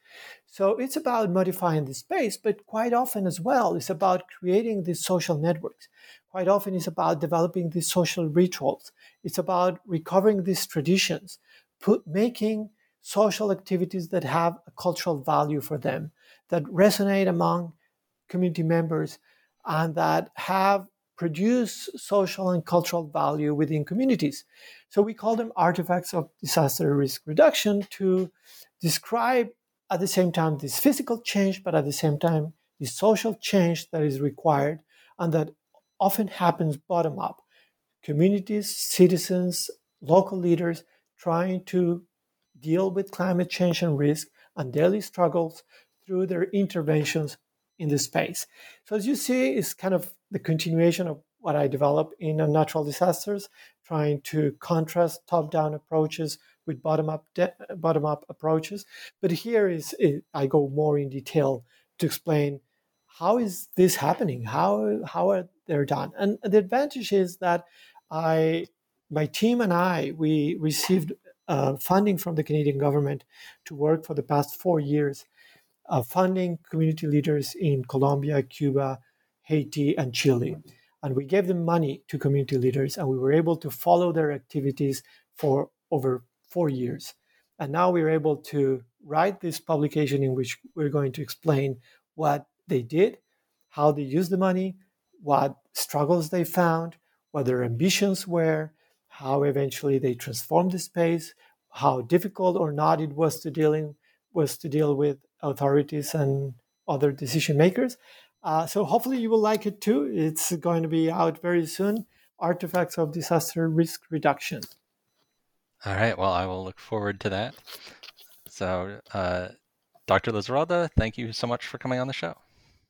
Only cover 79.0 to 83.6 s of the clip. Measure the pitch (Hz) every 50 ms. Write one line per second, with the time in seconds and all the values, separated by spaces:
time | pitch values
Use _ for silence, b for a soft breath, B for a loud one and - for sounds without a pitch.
79 | _ _ _ _ _ _ _ _ _ - 160 151 139 - - 151 143 143 - -
80 | 139 127 120 - - 139 127 120 - - - - - b b b b b b b
81 | - 143 131 135 143 135 185 202 185 180 185 175 170 165 170 170 160 139 139 -
82 | _ - - 139 - 139 139 139 135 - 139 127 123 127 123 139 135 143 - -
83 | 165 131 135 127 127 135 147 160 165 165 165 156